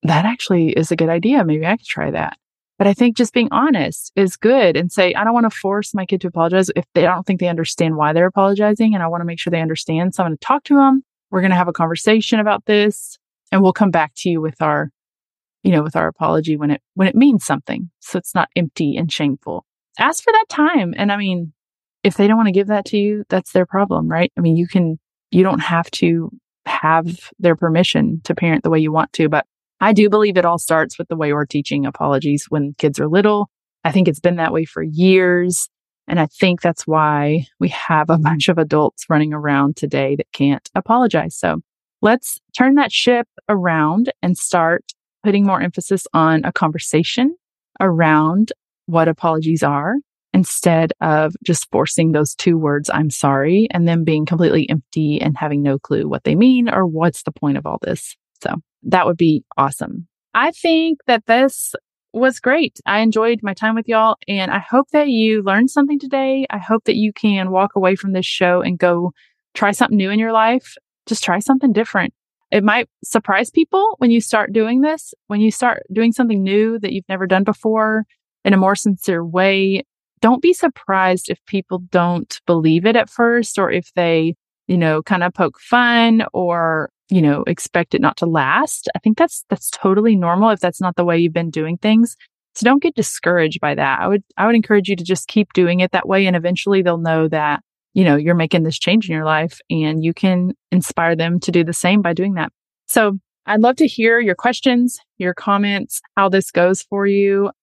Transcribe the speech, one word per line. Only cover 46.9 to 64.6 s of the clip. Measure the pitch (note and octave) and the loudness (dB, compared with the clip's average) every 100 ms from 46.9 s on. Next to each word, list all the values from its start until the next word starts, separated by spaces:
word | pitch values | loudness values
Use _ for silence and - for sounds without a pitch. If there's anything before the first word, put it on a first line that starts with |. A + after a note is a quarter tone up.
| D3+ E3 - C4 F4 _ _ _ _ | -2 0 0 -2 -2 _ _ _ _
around | F#3+ E3 D#3+ D#3 D#3 F#3 A3 - _ _ - | 0 2 4 4 2 2 0 -4 _ _ -4
what | E3 D#3+ | 0 2
apologies | D#3+ E3+ D#3+ D#3 D#3+ | 0 -2 -2 0 0
are | D3+ C#3+ D3+ C4 - _ _ | 0 0 -2 -4 -6 _ _
instead | F#3 F#3 - F#3 E3 E3 - | 0 0 0 2 2 0 -2
of | D#3+ D3+ D#3 F3 | 0 0 0 -4
just | - E3 - | -4 -4 -2
forcing | - D3+ - E3 | -2 -2 0 0
those | D#3 D3+ - | 2 0 -2
two | - E3 | 0 0
words, | D#3 C#3+ D3 | 0 -2 -2
"I'm | - D3+ | -2 -2
sorry," | - C#3+ C#3 C#3+ F#3+ A3 | 0 0 2 2 2 2
and | F3+ E3+ | 0 0
them | E3+ | 2
being | D#3+ D#3 D#3 | 0 0 0
completely | E3 E3+ - D3+ | 0 2 2 0
empty | D#3 - - D#3 D3 | -4 -4 -4 -2 0
and | D3+ D3 | -2 -4
having | D3+ D3 | -4 -2
no | C#3+ C#3 | -2 -2
clue | - D3+ D3+ | -2 -4 -2
what | C#3+ | -4
they | - D3+ | -2 2
mean | B3 B3+ A#3 | 4 4 2
or | - F#3 | 0 0
what's | D#3+ E3 - | 0 -2 -2
the | - | -12
point | - D3 C#3 | -6 -4 -2
of | D3+ | -4
all | - | -8
this. | - - - - _ _ | -6 -6 -8 -20 _ _
So | - - - _ | -8 -8 -12 _
that | - F#3 F3+ | -2 0 2
would | E3+ | 2
be | E3+ D#3 - - | 2 0 -2 -4
awesome. | C#3 C3+ - - E3+ _ _ | -2 -2 -10 -12 -16 _ _
I | G#3+ C4+ | -2 -2
think | E4 E4+ D#4+ E4 D4+ - | -2 0 0 0 -4 -2
that | A#3 - | -2 2
this | A#3 C4+ - - - _ _ _ | 2 2 -2 -12 -12 _ _ _
was | G#3+ B3+ B3 | -2 -2 0
great. | B3 D4 D#4 - - | -2 0 0 -4 -4
I | G3+ | 0
enjoyed | A3+ G#3+ A3+ A#3+ | 2 2 0 0
my | G#3 | -4
time | F#3+ A3 A3+ | -4 -2 -2
with | A3+ | -2
y'all, | A3+ A3 G#3+ - | 2 2 0 -4
and | G3 F#3+ | -6 -2
I | |
hope | G3+ | -4